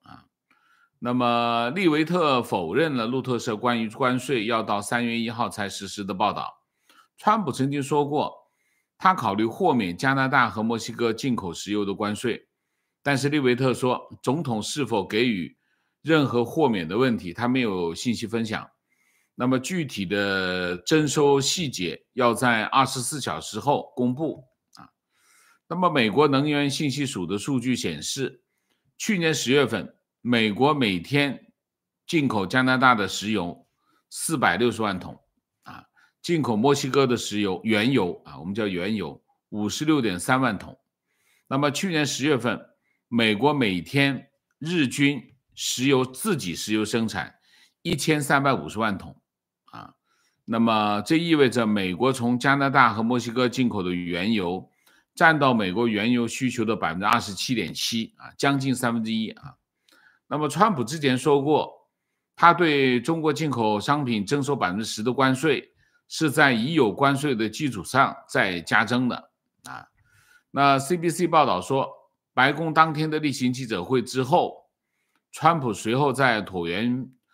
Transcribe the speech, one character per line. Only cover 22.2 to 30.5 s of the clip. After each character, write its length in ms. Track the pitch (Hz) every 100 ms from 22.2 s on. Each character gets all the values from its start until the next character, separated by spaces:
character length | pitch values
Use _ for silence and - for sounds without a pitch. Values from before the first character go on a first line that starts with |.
| 120
在 320 | 107 127 117
二 220 | 107 135 131
十 140 | 131
四 200 | 117 151
小 200 | 113 78
时 180 | - 107
后 340 | 123 131 - -
公 180 | 123
布。 300 | 127 156 - - _ _
啊， 140 | - - _ _ _ _ _ _ _ -
那 80 | 170
么 140 | 175
美 200 | 147 110
国 180 | 120 147
能 200 | 135 151
源 220 | 143 143
信 200 | 135 151
息 140 | 139
署 220 | 135 104 85
的 100 | 101
数 220 | - 131
据 160 | 123
显 280 | 123 98 76
示， 400 | - 139 131 - _ _ _ _ _ -
去 220 | - 196
年 160 | 165
十 160 | 147 113
月 160 | 143 123
份， 300 | 107 71 _ _ _
美 320 | 120 120 110